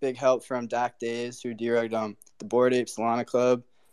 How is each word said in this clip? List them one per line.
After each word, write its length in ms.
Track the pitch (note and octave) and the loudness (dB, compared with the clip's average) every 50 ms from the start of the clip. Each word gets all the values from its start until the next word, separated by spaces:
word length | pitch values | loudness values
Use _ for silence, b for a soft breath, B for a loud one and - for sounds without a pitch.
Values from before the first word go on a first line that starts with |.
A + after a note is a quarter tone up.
big 160 | C#3 C3 B2 | -4 -4 -2
help 280 | A#2+ C#3 C3 C3 A#2 - | 2 2 2 2 2 0
from 220 | - C3 B2 A#2+ | -4 -6 -4 -4
Dak 320 | A2 A#2 A#2+ B2 A#2+ - - | -2 -2 -2 -2 -2 -4 -6
Days, 420 | A#2 A#2 A#2 A#2+ A#2+ A#2+ B2 - | -6 -6 -4 -4 -6 -6 -8 -8
who 140 | - A#2+ A2+ | -10 -8 -6
D-Rugged, 400 | G#2+ A#2 A#2 A#2 A#2 A#2 A2 A2+ | -4 0 2 2 2 2 0 -2
um, 220 | A2 G#2+ G#2 G#2 - - _ _ - | -4 -4 -4 -8 -12 -20 _ _ -14
the 40 | A2 | -4
Bored 300 | G2+ A#2+ A#2+ B2+ B2+ B2+ | 0 2 4 4 4 4
Ape 140 | B2+ A2+ - | 2 0 -2
Solana 360 | - A2 A2+ A#2 A#2 A#2+ A#2 | -4 -2 -2 0 0 -2 -2
Club. 380 | - - A#2+ B2 B2+ B2 A#2+ - _ _ _ _ _ | 0 0 2 4 4 2 2 -2 _ _ _ _ _